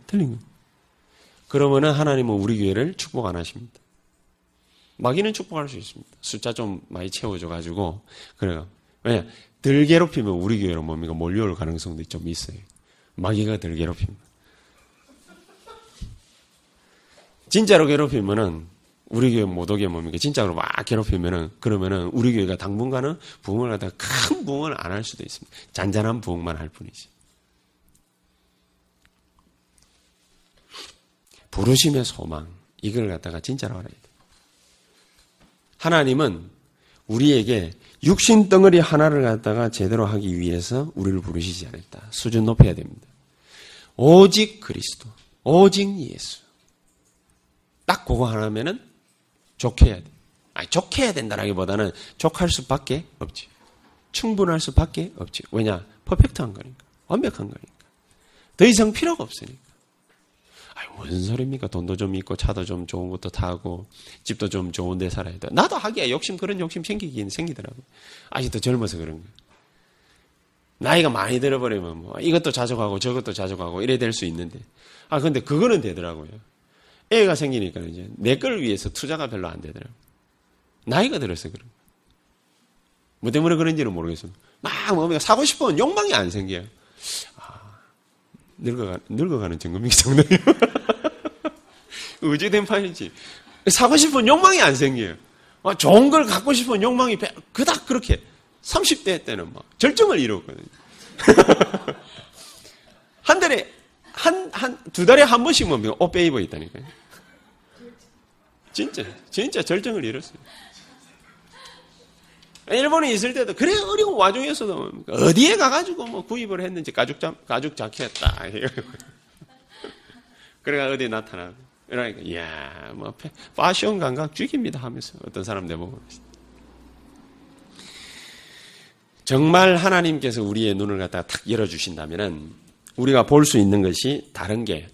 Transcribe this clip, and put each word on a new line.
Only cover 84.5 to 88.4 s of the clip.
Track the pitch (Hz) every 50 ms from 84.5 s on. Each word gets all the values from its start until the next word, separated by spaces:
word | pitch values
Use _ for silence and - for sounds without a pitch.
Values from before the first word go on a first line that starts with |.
| _ _
막 | - - - - - 214 196
뭡니까? | 165 156 170 165 147
사고 | - - 220 247 294
싶은 | 285 - - - 233 156 151
욕망이 | 240 294 392 415 - - -
안 | 110 95 87
생겨요. | 87 101 95 95 95 87 92 107 - _ _ _ _ _ - - - - - - _
아, | - - - - 110 104 101 101 - _ _ _ _ _ _ _ _ _ _ _ -